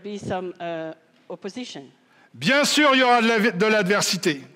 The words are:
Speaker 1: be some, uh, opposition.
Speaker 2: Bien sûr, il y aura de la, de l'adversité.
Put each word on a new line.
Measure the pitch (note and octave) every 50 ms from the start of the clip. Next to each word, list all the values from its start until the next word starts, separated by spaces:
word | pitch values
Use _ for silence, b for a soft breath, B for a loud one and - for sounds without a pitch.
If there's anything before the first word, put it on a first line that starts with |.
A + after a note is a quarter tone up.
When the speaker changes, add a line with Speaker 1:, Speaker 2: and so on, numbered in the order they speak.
Speaker 1:
be | F#3 G3+ G#3 G3
some, | - - G3+ F3+ F#3 F3+ - -
uh, | E3+ E3+ E3+ D#3+ D#3+ D#3+ D#3+ - _ _ _ _ _ -
opposition. | F3 E3+ - G3 - B3 B3 - - C#3+ C3+ - _ _ b b b b b b -
Speaker 2:
Bien | A#2 C3+ G3+ C4+ C#4+ C#4+
sûr, | - - D4 D4+ C#4+ C4
il | C4
y |
aura | C4 B3 A#3+ A#3+
de | A3 A#3
la, | A#3 A3 G3 A#3
de | F3+ F3 G#3+
l'adversité. | A3 A3 G#3+ G3 F3+ G#3 G3 - - G3 E3 - F3 D3 C3+ C3 C3 -